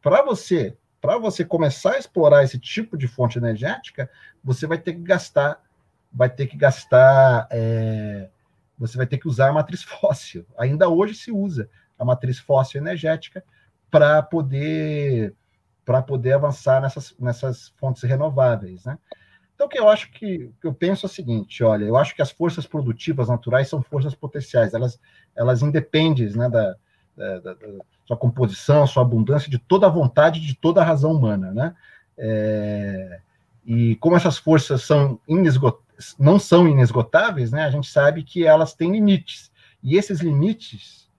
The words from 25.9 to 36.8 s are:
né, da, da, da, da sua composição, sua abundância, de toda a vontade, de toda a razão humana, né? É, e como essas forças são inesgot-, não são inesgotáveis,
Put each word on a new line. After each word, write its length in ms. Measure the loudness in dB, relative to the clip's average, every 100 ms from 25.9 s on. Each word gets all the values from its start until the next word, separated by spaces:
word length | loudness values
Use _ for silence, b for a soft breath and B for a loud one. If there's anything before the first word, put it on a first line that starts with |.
| 0 2 0 -2 -2
né, 100 | 0
da, 280 | 0 -2 -6 _ _ _ _
da, 240 | -10 -10
da, 140 | -12 -16
da 300 | -18 -20 -20 _ _
sua 100 | -2
composição, 720 | -2 0 -4 -4 0 2 2
sua 160 | 2
abundância, 480 | 0 0 0 -2 -2
de 80 | -8
toda 300 | _ 4 4
a 20 |
vontade, 500 | 2 0 2 2 2
de 140 | -8
toda 260 | -2 0 2
a 40 |
razão 280 | 2 2 0
humana, 400 | 2 0 -2 -6
né? 240 | -6 -6 -8 b b b -12
É, 1040 | -6 -4 -2 -4 -4 -6 -8 -10 -12 -18 _ _ _ _ -4
e 300 | 0 0 2
como 200 | 2 2
essas 220 | 2 -2
forças 460 | 2 2 2 -4
são 360 | 2 2 2 -2 -2
inesgot-, 540 | 2 2 2 0 -2 _ _ -20 2
não 180 | 4 4
são 300 | 4 4 6
inesgotáveis, 840 | 6